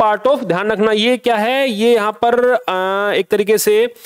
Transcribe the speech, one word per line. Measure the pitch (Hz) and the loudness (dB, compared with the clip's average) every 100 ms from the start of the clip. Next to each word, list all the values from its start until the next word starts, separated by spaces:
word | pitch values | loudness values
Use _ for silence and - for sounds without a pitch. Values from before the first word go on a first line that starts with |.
part | 220 208 254 | 0 0 0
of, | 285 | -2
ध्यान | 202 175 208 | -2 -2 -2
रखना, | 202 214 | 0 0
ये | 214 233 247 | 0 0 0
क्या | 240 220 | 0 -2
है? | 220 269 269 | 0 -2 -2
ये | 202 233 | 0 2
यहाँ | 233 208 | 2 0
पर, | 214 240 240 247 | 0 0 2 2
अ, | 247 214 185 190 196 202 | 0 -2 -4 -2 -2 -2
एक | 170 185 | -2 0
तरीके | 208 202 214 | -2 0 0
से | 208 214 240 - | 2 2 0 -6